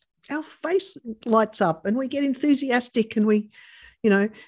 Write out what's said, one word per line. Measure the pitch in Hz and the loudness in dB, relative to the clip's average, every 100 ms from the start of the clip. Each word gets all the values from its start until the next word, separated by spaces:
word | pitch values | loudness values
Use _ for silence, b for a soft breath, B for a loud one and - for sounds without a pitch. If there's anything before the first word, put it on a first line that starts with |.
| _ _ - | _ _ -10
our | 294 | -10
face | 302 - 311 370 - - 240 220 240 | -10 -10 -2 -2 -4 -14 -14 -10 0
lights | 220 214 - | 2 2 0
up | 185 160 - | -2 -2 -4
and | 233 | -4
we | 262 | -2
get | 285 | -2
enthusiastic | 277 254 302 277 269 247 240 233 220 220 | -2 -2 0 0 0 -2 0 -2 -2 0
and | 214 | 2
we, | 208 214 B B B B B | 2 0 B B B B B
you | 220 | 2
know, | 196 208 B | 2 0 B